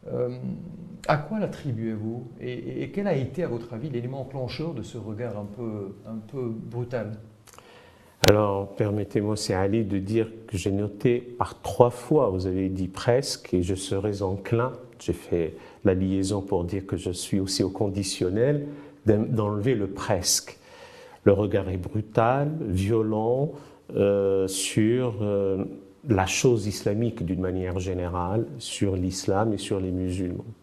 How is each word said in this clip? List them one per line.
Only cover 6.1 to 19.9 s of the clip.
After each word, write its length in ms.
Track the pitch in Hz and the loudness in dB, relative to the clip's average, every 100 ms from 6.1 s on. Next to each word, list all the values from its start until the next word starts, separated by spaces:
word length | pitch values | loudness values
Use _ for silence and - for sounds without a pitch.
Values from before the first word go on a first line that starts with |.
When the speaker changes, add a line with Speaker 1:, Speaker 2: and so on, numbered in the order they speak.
| 110 107 | -12 -10
Speaker 1:
peu 220 | 139 123 | -6 -6
brutal ? 600 | 110 117 117 120 127 104 107 - - - - - - - - - _ - | -6 -8 -8 -4 -4 -6 -10 -14 -20 -20 -20 -20 -20 -20 -20 -20 _ 6
Speaker 2:
Alors, 400 | 104 104 98 98 - | 6 6 2 -2 -2
permettez-moi, 580 | 107 104 101 113 104 | 0 0 0 0 0
c'est 200 | 107 - | -2 0
Ali, 280 | 92 98 110 | 0 2 2
de 160 | 104 98 | 2 -2
dire 320 | 95 113 113 - - | 2 2 0 -4 -6
que 120 | 98 | -2
j'ai 120 | 101 | 0
noté 500 | 98 104 - 127 120 | 0 -2 0 2 2
par 420 | - - 117 - | -2 -2 -2 -2
trois 260 | - 98 123 | -8 6 6
fois, 400 | - - 151 123 | 6 2 4 4
vous 180 | 95 95 | 2 0
avez 220 | 92 95 | 0 0
dit 180 | 95 92 | 0 -4
presque, 680 | - - 123 143 - - | -2 2 2 2 -6 -2
et 80 | 92 | 0
je 120 | 87 | 2
serais 460 | 92 - 98 104 98 | -2 -2 -2 -2 -2
enclin, 520 | 95 92 - 117 127 135 - - | -2 -4 0 0 0 -4 -16 -12
j'ai 160 | - | -4
fait 400 | 87 - 87 80 - - - 101 | -4 -2 -2 -2 -6 -18 0 2
la 80 | |
liaison 480 | 92 95 95 95 104 | 4 2 2 0 -2
pour 220 | 95 95 | 0 -2
dire 220 | 87 98 95 | 0 -4 -4
que 120 | 90 | -4
je 120 | 92 | -4
suis 300 | 85 - 101 | -6 -2 -2
aussi 220 | 95 - | 0 0
au 80 | 95 | 0
conditionnel, 960 | - 104 92 95 - 92 98 127 147 143 - - - 107 | 0 -2 0 -4 -2 0 2 2 2 -2 -10 -16 -6 4
d'en-, 180 | 104 120 | 4 4
d'enlever 480 | 120 104 104 104 | 2 0 0 2
le 120 | 120 | 2
presque. 720 | 95 | 0